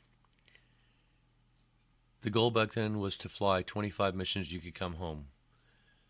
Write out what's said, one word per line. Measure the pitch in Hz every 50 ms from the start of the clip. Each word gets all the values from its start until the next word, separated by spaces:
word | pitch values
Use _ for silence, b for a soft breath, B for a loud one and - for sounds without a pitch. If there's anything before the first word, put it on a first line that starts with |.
| _ _ _ _ _ _ _ _ b b b b b b b b b b b b b b b b b b _ _ _ _ _ _ _ _ _ _ _ _ _ _ _ _ _ _
The | - 110
goal | 101 113 117 120
back | 110 113 110 104
then | - 117 107 107 107 104
was | 98 98 - -
to | - 92
fly | - - 101 98 95 92
twenty-five | 92 - - 104 104 101 - - 101 95 92
missions, | 95 92 - - 101 90 73
you | 90 87
could | 82 87 -
come | - 92 90 82
home. | 80 92 82 78 73 73 71 - _ _ b b b b b b b b b b b b